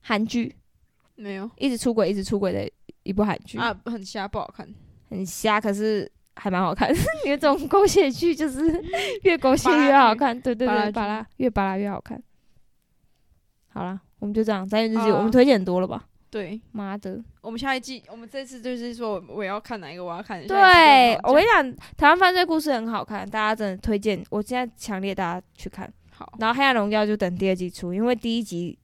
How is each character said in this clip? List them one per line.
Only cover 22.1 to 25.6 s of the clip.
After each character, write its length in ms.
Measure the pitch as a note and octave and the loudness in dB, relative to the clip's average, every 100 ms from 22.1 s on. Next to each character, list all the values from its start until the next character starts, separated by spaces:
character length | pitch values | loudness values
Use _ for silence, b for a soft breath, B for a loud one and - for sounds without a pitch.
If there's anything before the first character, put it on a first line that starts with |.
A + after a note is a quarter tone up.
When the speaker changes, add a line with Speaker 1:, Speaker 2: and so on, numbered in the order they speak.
| F4 | 6
Speaker 1:
犯 160 | F#4 | 4
罪 100 | F#4 | 2
故 140 | F4 D#4+ | 0 0
事》 140 | D4+ | 0
很 160 | B3 A3+ | -4 -4
好 160 | G#3+ | -6
看， 240 | - G#3 G3 | -8 -10 -8
大 100 | A3 | -4
家 160 | G#3+ | -2
真 160 | A3 G#3 | -2 -4
的 60 | F#3 | -6
推 220 | - G#3 | -4 -2
荐， 240 | G#3+ F#3 - | -2 -4 -6
我 120 | G#3 | -8
现 160 | G#3 B3 | -6 -6
在 120 | B3 _ | -6 _
强 240 | - F#3+ | -10 -8
烈 140 | G3 | -6
大 240 | F#3+ F3 F3+ | -6 -6 -6
家 80 | _ | _
去 160 | _ | _